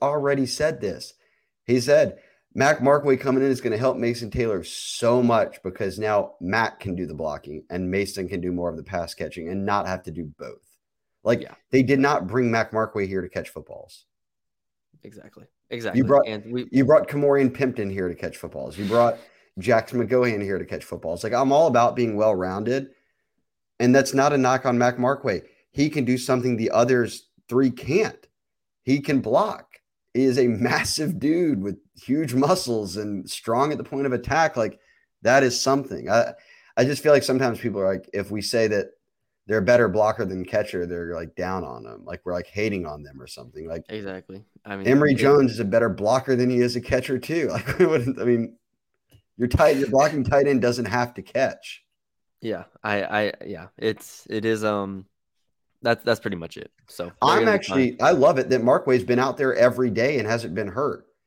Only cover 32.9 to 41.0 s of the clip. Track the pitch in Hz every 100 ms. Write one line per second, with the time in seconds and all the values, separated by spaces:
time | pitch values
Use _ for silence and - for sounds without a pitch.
32.9 | 98 107 101 - - - 117 147 151 -
33.9 | 135 139 123 - 151 156 127 107 - _
34.9 | _ _ _ 107 135 127 - 131 139 -
35.9 | 92 90 117 - - _ _ _ - 127
36.9 | 143 151 143 139 135 127 107 120 101 95
37.9 | 92 - 101 95 104 101 117 110 104 -
38.9 | - _ _ _ _ - 107 95 120 107
39.9 | 101 107 110 95 92 90 - 104 92 87
40.9 | 87